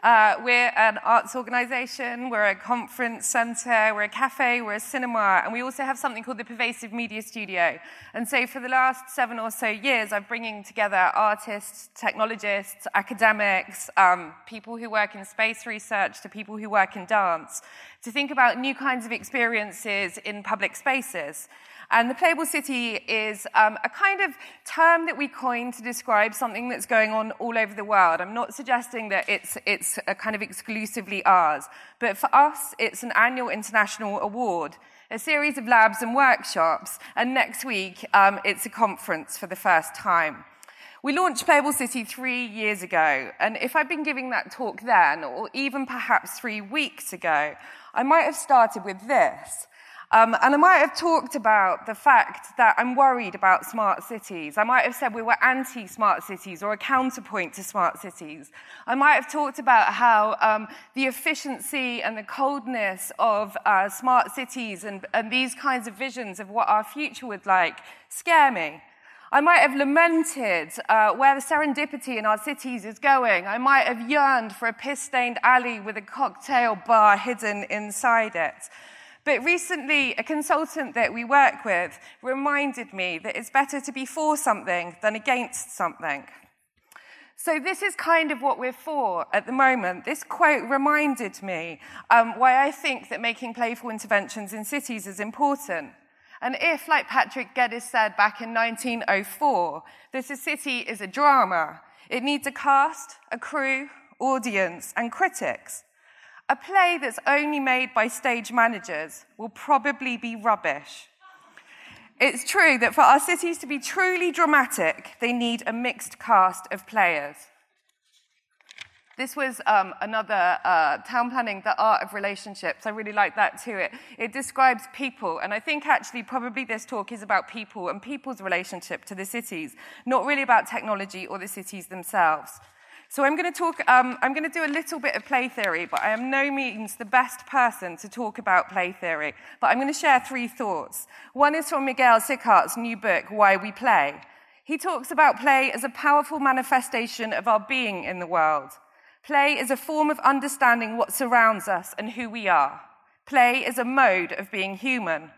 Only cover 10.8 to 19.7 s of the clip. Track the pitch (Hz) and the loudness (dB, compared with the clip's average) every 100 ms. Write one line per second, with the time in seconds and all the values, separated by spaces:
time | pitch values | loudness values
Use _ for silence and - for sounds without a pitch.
10.8 | 208 190 185 - 214 214 - 208 - - | 0 2 2 4 2 0 -6 -10 -10 -18
11.8 | - - 220 - 220 226 208 202 196 - | -20 -6 -6 -2 -2 -2 -4 -4 -6 -12
12.8 | - 196 196 208 220 214 208 190 - 196 | -2 -2 -2 2 2 4 2 0 -2 -12
13.8 | - - 185 180 165 160 - 226 214 233 | -6 4 6 6 -2 -16 -20 -18 -14 -12
14.8 | 226 214 208 208 196 - 220 226 - 214 | -6 -2 -2 -4 -18 -2 -2 -2 -10 -12
15.8 | - 214 190 - 202 208 208 214 214 202 | -6 -2 -2 -4 -16 -14 -12 -12 -2 2
16.8 | 190 208 180 214 190 165 151 - - - | 2 -2 -2 0 2 0 -4 -16 -16 -20
17.8 | - - - 226 285 285 247 233 262 262 | -20 -18 -8 -6 -4 4 4 4 -4 -4
18.8 | 269 254 226 233 - 269 233 233 208 | -2 -4 -4 -10 -6 -2 0 -2 -6